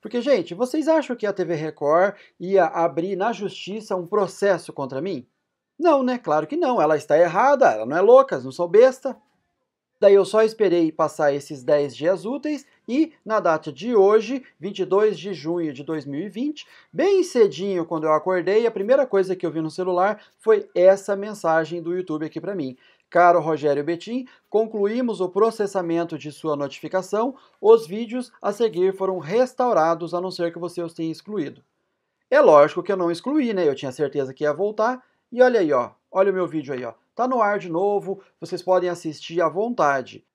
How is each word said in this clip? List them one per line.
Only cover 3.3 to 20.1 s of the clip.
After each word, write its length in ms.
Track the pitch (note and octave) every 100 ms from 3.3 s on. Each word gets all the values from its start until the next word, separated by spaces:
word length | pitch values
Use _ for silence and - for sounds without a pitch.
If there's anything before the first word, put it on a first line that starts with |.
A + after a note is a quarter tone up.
justiça 640 | G3+ G3 - - G#3+ G#3+ F#3+
um 100 | E3+
processo 680 | G#3+ F#3+ - G3 F3+ -
contra 280 | D3 C3+ C3
mim? 260 | F3 D#3 A#2+ _ _ _ _ _
Não, 240 | E4+ C#4+
né? 160 | B3+ B3
Claro 280 | - D3+ D#3
que 120 | D4+
não. 200 | D#4+ A#3+
Ela 160 | D3+
está 240 | D3+ - D3+
errada, 520 | F3 F3 C4 C#4+ A3+
ela 160 | A2 A2+
não 100 | D#3
é 60 |
louca, 360 | G3+ B3+ C4 D3+
não 140 | B2+
sou 160 | C3 F3
besta. 480 | F#3+ B3+ B3+ C#4 - _ _ _ _ _ _ _ _
Daí 140 | G3+
eu 140 | G3 F#3+
só 160 | G#3+
esperei 500 | A3 A3 G3+ F3 D#3+
passar 400 | D#3 D#3 - D3+
esses 300 | C#3+ C#3+ D3
dez 340 | B2+ D3 C#3+ A#2+
dias 300 | D#3 F#3 F3+
úteis 400 | C#4 D4+ D4 _ _ -
e, 280 | B3+ D#4+ _
na 160 | - G#3+
data 320 | F3 D#3 D#3
de 240 | C#3+ G#3 A#3
hoje, 480 | F#3+ A3 G#3+ C4 - _
vinte 220 | F3 G3
e 40 |
dois 340 | F3+ G3 G#3+ F3
de 140 | F3+
junho 400 | E3+ D3 F3 D#3+
de 100 | C3
dois 220 | C#3+ D#3
mil 160 | C#3 C#3+
e 80 | G3+
vinte, 380 | G#3 D4 D4+ - - _
bem 300 | D#3+ F4 G4
cedinho 640 | F4 B3 G3+ C#3+ G3 F#3 E3
quando 180 | E3
eu 80 | D#3
acordei, 540 | D#3 E3+ F#3 E3 G#3 A#3
a 40 |
primeira 360 | A3 G3+ C4+ C4+
coisa 280 | G3 F#3
que 120 | F3+ E3+
eu 40 |
vi 120 | D#3
no 80 | D#3+
celular 520 | D3+ F#3 F3 F#3+